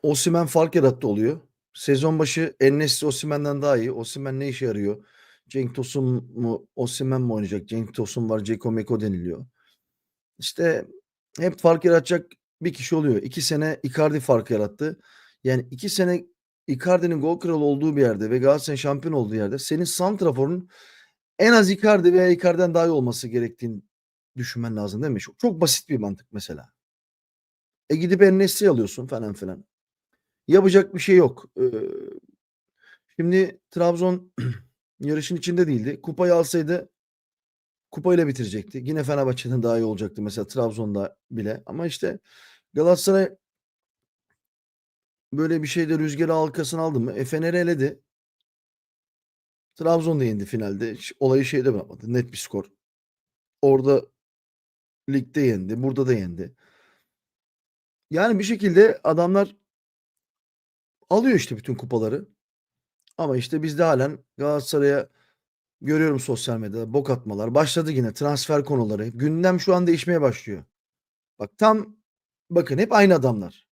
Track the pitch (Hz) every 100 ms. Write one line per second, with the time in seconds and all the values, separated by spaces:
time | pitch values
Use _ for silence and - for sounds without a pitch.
0 | 151 147 - 170 160 165 165 170 135 123
1 | 120 104 113 156 _ _ _ - - 135
2 | 156 160 151 160 160 - 135 143 151 -
3 | 151 131 151 147 147 143 143 127 120 123
4 | 117 143 135 131 139 127 127 104 101 104
5 | _ _ _ _ _ 135 123 123 123 143
6 | 131 127 127 117 117 113 - - 120 -
7 | 131 131 123 110 98 101 - 113 107 -
8 | 104 - 113 110 101 110 120 113 104 110
9 | 107 92 87 85 131 _ _ _ _ _
10 | _ _ _ _ - - 170 135 - -
11 | _ _ _ - 175 - 170 165 175 165
12 | - 175 - _ _ _ 165 - 127 160
13 | 147 104 131 147 131 151 156 - 135 143
14 | 147 147 131 120 110 110 104 - 156 175
15 | _ _ _ _ 127 127 123 127 202 -
16 | 180 175 - _ _ _ - 131 180 180
17 | 170 160 151 175 170 160 147 139 156 143
18 | 123 101 107 123 131 147 160 139 143 139
19 | 160 147 107 110 101 131 - 156 170 -
20 | 185 208 175 131 139 180 180 _ - -
21 | _ _ _ - 220 233 190 196 214 208
22 | 175 185 180 175 180 170 180 170 165 156
23 | 123 117 120 120 117 117 120 104 _ _
24 | _ _ _ 127 123 120 117 107 104 104
25 | 147 107 - _ 240 165 165 - - 131
26 | 101 95 _ 104 - 76 60 _ _ _
27 | _ _ _ _ _ _ _ _ _ 156
28 | 170 185 196 190 190 - 202 123 101 -
29 | 127 120 110 98 92 92 _ _ _ _
30 | _ _ _ _ - 180 190 190 196 185
31 | - 185 139 - - - 123 110 - -
32 | - - _ _ _ _ _ _ _ _
33 | _ - 170 185 185 - _ 170 175 170
34 | 185 180 180 - 120 - _ _ _ _
35 | 143 151 147 175 175 175 170 123 117 -
36 | - 156 180 170 165 170 151 180 - _
37 | _ _ _ _ _ _ _ _ _ -
38 | 180 175 151 127 107 104 - 135 127 156
39 | 139 143 131 123 120 127 117 113 113 101
40 | 104 - 104 104 101 131 117 107 107 101
41 | 98 _ _ 113 104 113 - 156 170 -
42 | - 202 _ _ - _ _ 143 165 175
43 | - 190 185 - _ _ _ _ _ _
44 | _ _ _ _ _ _ _ _ _ _
45 | _ _ _ 139 160 165 151 170 160 160
46 | 156 143 165 160 156 170 147 165 160 139
47 | 120 107 131 160 165 175 170 156 139 -
48 | _ _ _ _ _ _ _ _ _ _
49 | _ _ _ _ _ _ _ _ 165 170
50 | 160 156 123 104 98 113 104 98 113 110
51 | - - 135 139 127 147 127 104 - -
52 | 110 123 120 - - 101 95 _ _ _
53 | _ _ _ _ _ _ 139 135 135 135
54 | - _ _ _ _ _ _ _ _ _
55 | - 139 127 151 131 104 92 113 135 127
56 | 127 117 92 85 90 _ _ _ _ _
57 | _ _ _ _ _ _ _ _ _ _
58 | _ 156 220 202 202 214 202 175 220 -
59 | - 160 175 196 196 _ _ _ _ _
60 | _ _ _ _ _ _ _ _ _ _
61 | _ 196 254 196 - 107 - 127 - 120
62 | 110 143 202 _ _ _ _ _ _ _
63 | _ - 156 127 120 156 156 147 165 135
64 | 131 - _ - 143 147 123 151 143 139
65 | - _ _ _ _ _ _ _ 135 156
66 | 156 135 127 117 - 117 104 110 110 135
67 | 139 127 110 101 113 131 151 170 156 135
68 | 113 - 143 143 - 147 139 139 107 104
69 | 113 117 147 160 180 180 190 180 175 170
70 | 175 170 139 110 - 92 69 _ _ _
71 | _ _ _ _ 104 - 214 220 208 -
72 | _ _ _ _ _ 170 170 139 220 220
73 | 202 165 127 110 90 - _